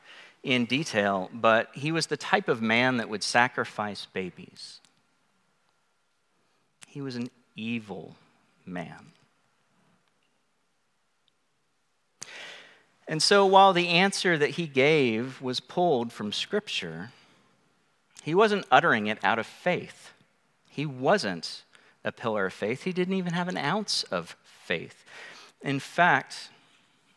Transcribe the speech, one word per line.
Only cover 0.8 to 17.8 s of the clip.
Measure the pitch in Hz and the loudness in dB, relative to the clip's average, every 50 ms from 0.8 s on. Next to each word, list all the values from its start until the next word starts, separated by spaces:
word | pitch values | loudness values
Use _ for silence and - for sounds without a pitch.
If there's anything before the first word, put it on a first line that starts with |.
| 165 - - 110 101 101 98 95 92 - - | -2 0 0 2 2 2 2 0 -2 -6 -4
but | 120 110 113 110 113 113 - - | 0 4 4 4 4 2 0 -4
he | - 131 151 160 | -8 -6 -4 -2
was | 165 151 | -2 -2
the | - 151 | -2 -4
type | - - - - 202 196 - | -6 0 2 2 2 2 0
of | 151 117 113 | 0 0 0
man | 110 110 117 123 131 127 120 | 2 2 4 4 2 2 0
that | 113 92 | -2 -4
would | 107 101 - | -6 -6 -4
sacrifice | - - 123 120 127 - - 120 - - - 107 104 98 - - - - | 0 2 4 4 4 2 -2 -6 -4 -4 -6 -6 -6 -6 -10 -12 -10 -8
babies. | 95 92 90 - - 87 - - - - - - - - _ _ _ _ _ _ _ _ _ _ _ _ _ _ _ _ _ _ _ _ _ _ _ _ _ _ _ _ _ _ _ _ _ _ _ _ _ _ _ - | -8 -6 -8 -10 -14 -18 -20 -20 -20 -20 -20 -20 -20 -20 _ _ _ _ _ _ _ _ _ _ _ _ _ _ _ _ _ _ _ _ _ _ _ _ _ _ _ _ _ _ _ _ _ _ _ _ _ _ _ -20
He | - - 147 | -18 -14 -12
was | 139 135 123 | -10 -8 -8
an | 123 120 127 - _ _ _ _ | -8 -8 -10 -12 _ _ _ _
evil | - 110 113 117 117 110 104 92 92 80 - - - _ _ _ _ _ _ _ _ _ | -10 -6 -6 -6 -6 -6 -8 -10 -12 -12 -14 -18 -20 _ _ _ _ _ _ _ _ _
man. | 95 90 87 82 80 80 - 71 73 - _ _ _ _ _ _ _ _ _ _ _ _ _ _ _ _ _ _ _ _ _ _ _ _ _ _ _ _ _ _ _ _ _ _ _ _ _ _ _ _ _ _ _ _ _ _ _ _ _ _ _ _ _ _ _ _ _ _ _ _ _ - - - - - - - - - - - _ _ _ _ _ _ - | -12 -10 -10 -10 -10 -14 -18 -20 -20 -20 _ _ _ _ _ _ _ _ _ _ _ _ _ _ _ _ _ _ _ _ _ _ _ _ _ _ _ _ _ _ _ _ _ _ _ _ _ _ _ _ _ _ _ _ _ _ _ _ _ _ _ _ _ _ _ _ _ _ _ _ _ -20 -18 -16 -16 -18 -18 -18 -20 -20 -20 -20 _ _ _ _ _ _ -6
And | 156 160 156 | -4 0 2
so | - 208 202 196 | 4 6 6 6
while | 190 190 190 196 196 185 | 8 8 8 8 8 8
the | 175 175 175 | 4 2 2
answer | 175 170 190 196 196 - - 190 170 | 4 4 4 2 0 0 0 0 2
that | 151 147 123 | 2 2 0
he | 143 - 170 | 0 -2 -6
gave | 156 135 131 131 147 160 156 135 120 110 110 123 131 131 - | -2 2 4 4 6 6 4 4 2 2 0 -2 -6 -8 -8
was | 135 127 127 - | -8 -6 -6 -6
pulled | - - - - 180 175 151 120 117 117 - | -8 -6 -2 0 0 2 2 0 -2 -4 -6
from | - 107 104 101 | -8 -8 -6 -6
Scripture, | - - - - 208 - - - - - 85 80 82 90 123 - _ _ _ _ _ _ _ _ _ _ _ _ _ | -6 -4 -4 -4 -4 -4 -4 -6 -8 -6 -8 -10 -12 -12 -14 -16 _ _ _ _ _ _ _ _ _ _ _ _ _